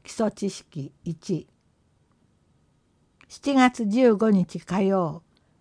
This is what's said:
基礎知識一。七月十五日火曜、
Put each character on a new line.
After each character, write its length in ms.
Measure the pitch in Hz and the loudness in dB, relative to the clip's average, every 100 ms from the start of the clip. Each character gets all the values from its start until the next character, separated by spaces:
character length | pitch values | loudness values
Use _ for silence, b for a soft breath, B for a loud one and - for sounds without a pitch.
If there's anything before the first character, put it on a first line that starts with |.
基 40 | - | -12
礎 200 | - 214 | -4 -4
知 200 | - 202 | -4 -8
識 420 | - - 160 139 - | -8 -14 -12 -12 -12
一。 460 | - 165 - 165 - _ _ _ _ _ _ _ _ _ _ _ _ _ _ _ _ _ - | -12 -10 -6 -6 -6 _ _ _ _ _ _ _ _ _ _ _ _ _ _ _ _ _ -20
七 280 | - - | -8 -2
月 320 | 269 254 247 214 | 4 2 2 -2
十 280 | 220 254 | 4 4
五 160 | 208 220 | 4 4
日 300 | 202 175 175 | 2 0 -6
火 220 | - 180 | -6 -2
曜、 400 | 190 190 170 156 - _ _ _ | 0 0 -2 -6 -14 _ _ _